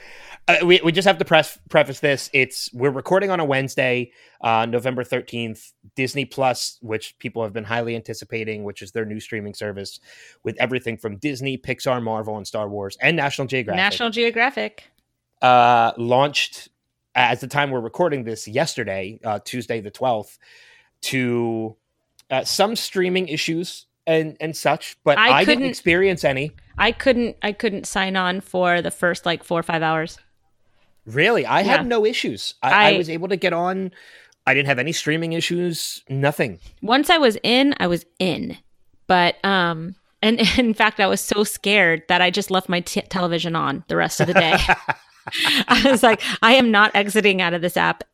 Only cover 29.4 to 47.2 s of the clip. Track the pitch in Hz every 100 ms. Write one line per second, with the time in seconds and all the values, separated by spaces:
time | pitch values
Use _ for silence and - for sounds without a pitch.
29.4 | - 170 165 165 160 160 160 - _ _
30.4 | _ _ _ _ _ _ 110 123 190 220
31.4 | 113 143 208 269 254 233 214 254 202 104
32.4 | - - 131 196 208 190 165 165 185 190
33.4 | 180 170 180 190 185 - - - _ _
34.4 | - 135 139 127 147 - 151 160 165 165
35.4 | - 175 175 160 - - - 135 139 151
36.4 | 135 85 - - 202 254 294 330 262 208
37.4 | 208 254 277 - 180 170 - - 185 147
38.4 | - - _ _ _ _ - 180 175 -
39.4 | 196 196 170 160 165 - _ _ 214 233
40.4 | 220 - 233 214 220 - 190 196 - 208
41.4 | 208 - 196 208 170 160 - 175 180 190
42.4 | 190 185 - 175 175 196 - 190 175 170
43.4 | 165 160 143 156 - 165 165 - 156 175
44.4 | 160 - - 180 - - _ _ - -
45.4 | - 285 - 240 277 247 233 214 - 196
46.4 | 226 262 240 208 214 202 208 214